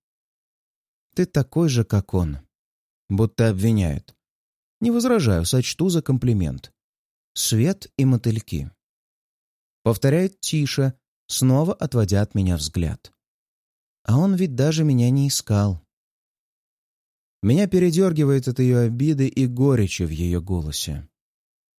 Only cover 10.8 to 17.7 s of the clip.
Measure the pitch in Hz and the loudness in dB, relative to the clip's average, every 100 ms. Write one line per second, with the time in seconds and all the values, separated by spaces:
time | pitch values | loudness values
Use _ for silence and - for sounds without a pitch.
10.8 | 135 - _ _ - - 131 131 165 - | -2 -4 _ _ -12 0 2 2 0 -4
11.8 | - 120 98 101 104 104 92 85 76 92 | -4 0 2 0 0 0 0 -2 -4 -4
12.8 | 80 - - _ _ _ _ _ _ _ | -4 -6 -14 _ _ _ _ _ _ _
13.8 | _ _ - 123 190 185 185 123 143 160 | _ _ 0 2 2 0 -2 0 0 2
14.8 | 156 127 120 139 139 - - 104 101 87 | 2 2 2 2 0 -2 0 0 2 -2
15.8 | - _ _ _ _ _ _ _ _ _ | -10 _ _ _ _ _ _ _ _ _
16.8 | _ _ _ _ _ _ 98 147 202 | _ _ _ _ _ _ 0 2 2